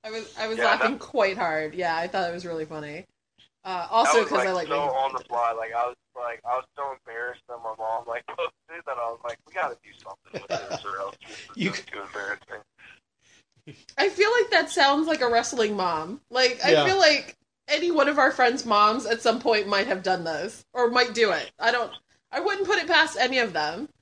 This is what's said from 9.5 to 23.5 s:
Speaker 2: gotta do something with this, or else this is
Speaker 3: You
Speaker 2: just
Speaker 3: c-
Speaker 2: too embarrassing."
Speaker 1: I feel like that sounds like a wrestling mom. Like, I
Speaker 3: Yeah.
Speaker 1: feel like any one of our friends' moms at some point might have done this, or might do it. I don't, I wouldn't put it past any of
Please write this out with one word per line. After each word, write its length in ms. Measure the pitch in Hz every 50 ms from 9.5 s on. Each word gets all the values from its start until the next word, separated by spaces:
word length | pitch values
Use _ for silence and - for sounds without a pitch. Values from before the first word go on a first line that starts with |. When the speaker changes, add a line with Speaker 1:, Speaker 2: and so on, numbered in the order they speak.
| -
Speaker 2:
gotta 240 | 185 175 143 120 _ _
do 40 | 101 101 - -
something 380 | 95 98 _ _ 98 - -
with 80 | - -
this, 340 | 92 85 - - 85 - -
or 160 | 101 92 -
else 160 | 98 98 - _ - -
this 80 | - -
is 80 | - - -
Speaker 3:
You 140 | 240 196 190
Speaker 2:
just 140 | - - -
Speaker 3:
c- 60 | -
Speaker 2:
too 100 | - 104
embarrassing." 600 | 98 - - 104 101 98 104 - - _ 104 104 104 _ _ _ - - - _ _ _ _ _ _ _ _ _ _ _ _ _ _ - 143 _ _ - - -
Speaker 1:
I 120 | 294 403
feel 220 | 381 - 403 415 466 480
like 80 | 466 480
that 180 | 440 339 320 -
sounds 380 | - 359 285 277 285 294 320 320
like 140 | 320 -
a 80 | 254 240
wrestling 480 | 233 233 233 - - 247 220 208 214 196
mom. 420 | 185 175 170 156 156 170 208 - _ _
Like, 300 | 233 247 254 247 247 - -
I 60 | 285
Speaker 3:
Yeah. 140 | 311 302 294
Speaker 1:
feel 120 | 349 381 392
like 360 | 359 302 302 269 - - - _ _ _ _ _ _ -
any 200 | 294 311 339 349
one 200 | 339 311 277 285
of 100 | 294 285
our 120 | 262 269
friends' 340 | - - 254 240 240 269 -
moms 400 | 233 214 208 208 214 220 262 -
at 160 | - 226 226
some 180 | - 240 220 226
point 280 | - - 226 214 202 196
might 200 | 202 196 190 -
have 160 | 196 185 185
done 200 | 185 185 180 170
this, 400 | 165 160 147 165 214 - - - _ _
or 160 | 247 247 233
might 240 | 240 277 - 240 214
do 180 | 233 226 208
it. 200 | 175 156 123 - _ _
I 140 | - 226
don't, 220 | 240 247 226 - - - _ _ _ _ _ _ -
I 80 | 269
wouldn't 260 | 349 415 392 392 392 359
put 120 | 415 370
it 80 | 330 302
past 300 | 349 302 320 311 - -
any 200 | 254 247 262 254
of 160 | 240 214